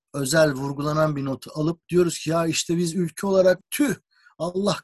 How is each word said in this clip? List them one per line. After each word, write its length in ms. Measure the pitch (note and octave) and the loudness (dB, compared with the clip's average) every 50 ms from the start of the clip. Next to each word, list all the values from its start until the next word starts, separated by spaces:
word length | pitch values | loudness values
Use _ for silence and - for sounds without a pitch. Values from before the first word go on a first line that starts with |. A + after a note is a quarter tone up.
| _ _ - | _ _ -8
özel 380 | C#3+ C#3 B2+ D#3 E3 D#3 D3+ C3+ | -6 -4 0 4 4 4 4 2
vurgulanan 640 | C3 C#3 C#3+ C#3 C#3+ C#3+ D3+ D3+ D#3 D#3 D#3 D3 | 0 -4 -6 -4 -4 -4 -2 0 0 0 0 0
bir 80 | C#3 C3+ | -2 -4
notu 260 | C3+ C3 - - - - | -6 -6 -8 -10 -10 -6
alıp 340 | D#3 D3+ D#3+ E3 - _ - | -4 -2 -2 -4 -4 _ -2
diyoruz 300 | E3+ F3 F3+ E3+ D#3+ - | 0 2 2 2 0 -4
ki, 120 | - D#3 | -4 -2
"Ya 160 | D#3+ E3+ E3 | -2 0 0
işte 300 | E3 D3+ - - - E3+ | 0 -2 -2 -2 -2 -2
biz 180 | E3+ F3+ E3 E3 | -2 -2 -2 -2
ülke 320 | F#3+ F3 E3 - - - | -2 -4 -4 -4 -6 -2
olarak 340 | G3 F#3+ F#3+ F#3 F#3 F3+ F3+ _ _ | 2 4 4 6 6 4 2 _ _
tüh, 240 | - - D4 C4 - - _ _ _ _ _ _ _ - | -4 -2 0 0 0 -4 _ _ _ _ _ _ _ -8
Allah 380 | D#3 F3 F3+ F#3 G3+ G3 D#3+ - | -8 -4 -4 -2 0 0 -2 -2